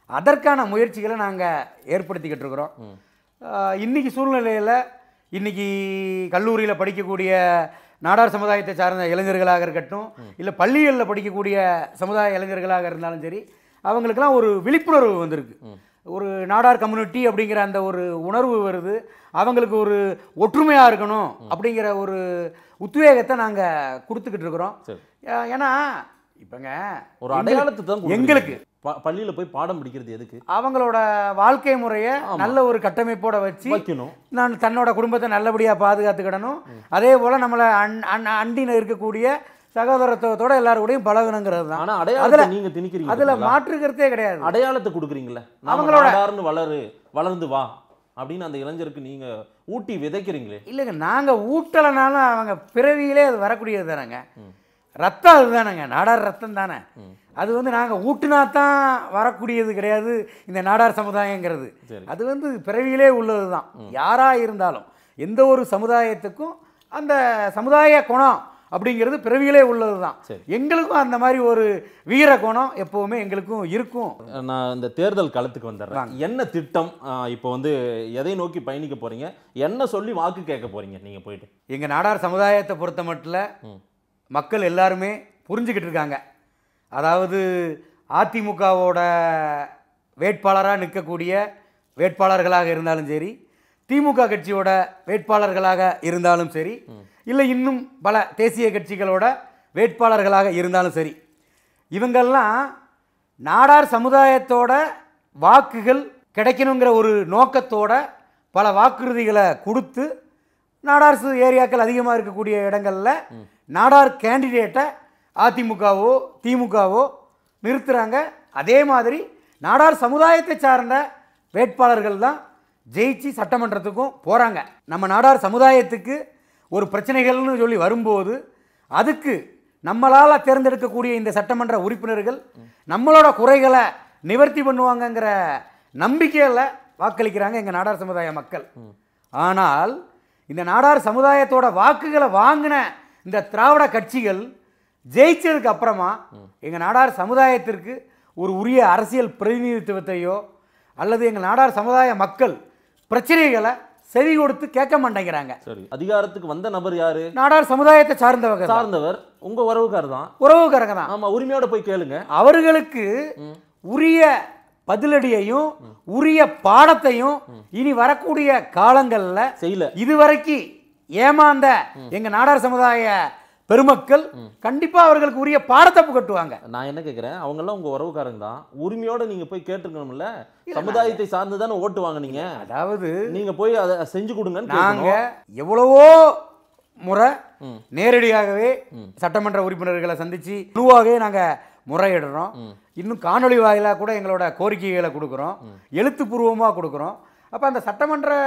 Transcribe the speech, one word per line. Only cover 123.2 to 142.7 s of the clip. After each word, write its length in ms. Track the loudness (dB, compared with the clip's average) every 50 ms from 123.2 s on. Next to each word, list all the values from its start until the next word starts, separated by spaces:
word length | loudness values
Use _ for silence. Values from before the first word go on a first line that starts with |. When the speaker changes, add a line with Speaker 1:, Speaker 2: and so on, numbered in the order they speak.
| -8 -10
Speaker 1:
சட்டமன்றத்துக்கும் 840 | -6 -6 -4 -2 -2 -2 -2 -4 -6 -6 -6 -8 -6 -6 -6 -6 -8 -10 -4
போறாங்க. 360 | 0 2 2 2 2 0 -6 -10 -12 _ _ _
நம்ம 220 | -10 -8 -6 -2
நாடார் 360 | 0 2 6 6 6 6 6 2
சமுதாயத்துக்கு 720 | -2 2 6 6 6 6 6 4 0 -6 -10 -8 -8 -8 -8 -10 -14 _ _ _ _ _ _ _ -6
ஒரு 140 | -4 -4 -4
பிரச்சனைகள்னு 680 | -4 -4 -6 -4 -2 0 2 2 2 2 0 0 -2 0
சொல்லி 200 | 0 0 0 0
வரும்போது 560 | 0 0 0 0 0 0 0 0 0 0 -4 -6 -8 -10 _ _ _ _ _ _ _ _ -4
அதுக்கு 420 | -2 0 0 0 0 -2 -4 -4 -4 -4 -6 -12 _ _ _ _ _ _ -8
நம்மளால 480 | -6 -2 2 4 6 8 8 8 8 6
தேர்ந்தெடுக்கக்கூடிய 760 | 4 4 2 2 4 2 0 0 -2 -6 -6 -4 -4 -4 -4 -4
இந்த 180 | -4 -4 -2
சட்டமன்ற 460 | -2 -4 -2 -2 -4 -4 -4 -4 -2 -4
உறுப்பினர்கள் 600 | -2 -4 -6 -6 -6 -6 -6 -4 -4 -6 -6 -8 -14 _ _ -20 -20 _ _ _ _
நம்மளோட 400 | -6 -4 -2 2 6 8 8 8 6 4
குறைகளை 480 | 4 4 6 6 6 6 4 4 4 2 0 -4 -10 -20 _ _ _ -6
நிவர்த்தி 380 | -2 2 4 4 4 2 -2 -2
பண்ணுவாங்கங்கிற 640 | -2 0 0 0 0 0 -2 -4 -6 -4 -4 -2 -2 -2 -2 -2 -4 -4 -8 -10 _ _ _ _ _ -8
நம்பிக்கையில 640 | -4 -2 -2 0 0 0 0 4 4 4 4 4 0 -2 -2 -6 -12 _ _ _
வாக்களிக்கிறாங்க 600 | -4 -4 -4 -2 -2 -4 -2 -2 -2 -4 -4 -4 -6
எங்க 120 | -6 -4
நாடார் 300 | -4 -4 -4 -4 -4 -6
சமுதாய 300 | -6 -8 -6 -6 -6 -6
மக்கள். 340 | -8 -10 -12 -10 -12 -12 -12 -14 _
Speaker 2:
ம். 180 | -20 -20 -20 -20 _ _ _ _ _ _ _ -4
Speaker 1:
ஆனால் 600 | -2 0 0 2 2 2 2 2 2 0 -2 -4 -8 -14 _ _ _ _ _ _ _ _ -14
இந்த 140 | -10 -8 -4
நாடார் 440 | 0 2 4 6 6 4 4 2
சமுதாயத்தோட 580 | 0 0 2 4 4 4 4 2 2 2 2 2 2 2
வாக்குகளை 540 | 4 4 4 4 2 -2 0 0 2 2 2
வாங்கின 440 | 4 4 4 4 4 2 0 -2